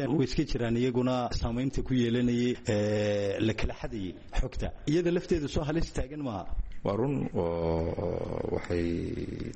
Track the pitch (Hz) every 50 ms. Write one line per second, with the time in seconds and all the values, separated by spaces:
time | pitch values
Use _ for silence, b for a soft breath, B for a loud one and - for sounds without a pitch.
0 | 139 123 139 165 131 123 - - 147 - - 117 120 113 117 117 123 131 117 127
1 | 123 127 127 127 120 113 - - - 120 117 123 131 139 - 139 110 - 131 123
2 | 120 117 117 123 123 120 120 120 120 123 120 - - - 107 104 104 104 104 104
3 | 104 104 104 101 101 101 98 - 107 110 107 - - - - - - - 120 104
4 | 92 87 - - - - - - 135 123 - - 113 87 - - - 151 151 175
5 | 175 175 180 185 - - 185 160 143 131 - 160 151 139 151 165 - - - 151
6 | 131 131 151 151 143 127 107 92 82 - - - - - - - - - 101 107
7 | 123 143 139 131 - - - 95 87 82 85 85 85 82 82 82 80 85 - -
8 | - 87 87 85 85 82 82 80 - - 87 87 - - 87 87 85 85 85 82
9 | - - 80 82 82 - 82 80 78 78 -